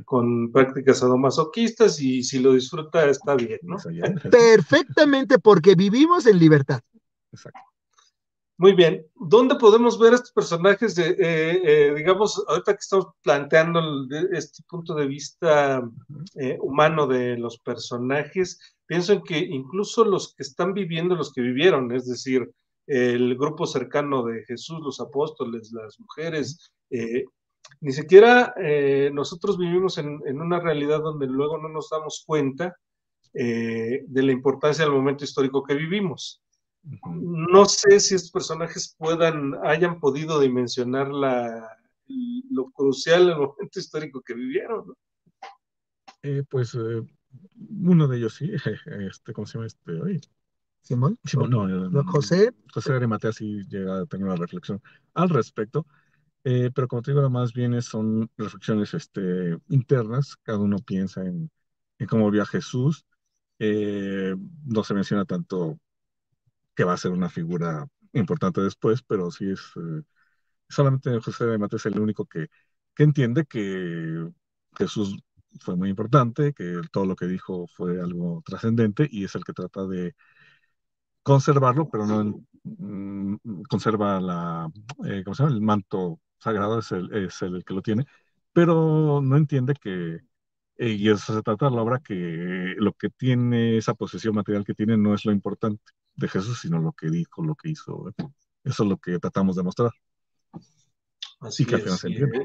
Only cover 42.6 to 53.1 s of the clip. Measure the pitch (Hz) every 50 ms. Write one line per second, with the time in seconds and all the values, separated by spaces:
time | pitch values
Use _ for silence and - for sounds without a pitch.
42.6 | 127 131 - - 139 139 127 - - 160 165 180 180 180 165 151 143 139 - -
43.6 | - - - 196 175 - - 156 156 147 131 131 - - 113 117 127 127 139 190
44.6 | - - 226 196 - 95 - _ _ _ _ _ _ _ _ _ - - - _
45.6 | _ _ _ _ _ _ _ _ _ - - _ - 143 143 139 139 - - 131
46.6 | 123 117 - 123 113 113 117 113 110 - _ _ _ _ - - - - _ -
47.6 | - - 233 196 175 175 180 160 156 139 127 120 117 107 - - 143 175 220 151
48.6 | - 113 107 - - - 104 104 101 95 - - _ - 113 - 107 - - 113
49.6 | 113 110 - _ _ - 85 80 - 185 202 147 - - _ _ _ _ _ _
50.6 | _ _ _ _ _ - 135 123 127 160 220 - - - - 127 117 113 127 113
51.6 | 101 95 92 92 92 92 - 139 143 - - 147 143 - 170 185 208 240 - _
52.6 | _ _ - - - - 135 127 123 117